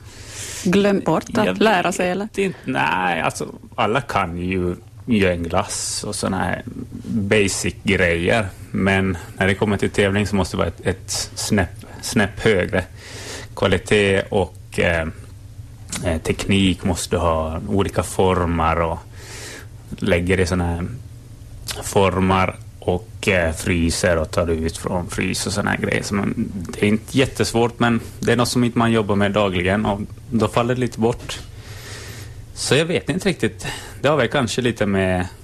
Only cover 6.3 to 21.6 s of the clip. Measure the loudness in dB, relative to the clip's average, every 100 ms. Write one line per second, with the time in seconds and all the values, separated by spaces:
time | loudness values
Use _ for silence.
6.3 | 0 -2 -4 -6 -12 -12 -12 -6 -2 2
7.3 | 4 4 0 -4 -4 0 2 4 2 2
8.3 | 2 0 -6 -6 -2 2 2 2 -2 -6
9.3 | -2 0 2 2 2 0 2 2 2 2
10.3 | 0 0 0 -2 -2 -4 -4 -4 -6 -6
11.3 | -8 0 2 2 -4 -16 -12 -4 0 0
12.3 | 2 2 4 2 0 -2 -8 -16 -14 -12
13.3 | -12 -12 0 2 2 4 4 6 4 2
14.3 | 0 0 -4 -8 0 2 2 -2 -6 -14
15.3 | -18 -18 -16 -16 -16 -12 -6 -2 -2 -2
16.3 | -2 0 2 4 2 0 -2 -2 0 2
17.3 | 0 -2 -4 -2 0 0 0 -2 2 4
18.3 | 4 2 2 2 2 0 -2 -8 -16 -14
19.3 | -14 -14 -14 -16 -18 -14 -6 0 2 2
20.3 | 2 2 2 0 -2 -4 -8 -14 -18 -18
21.3 | -18 -18 -14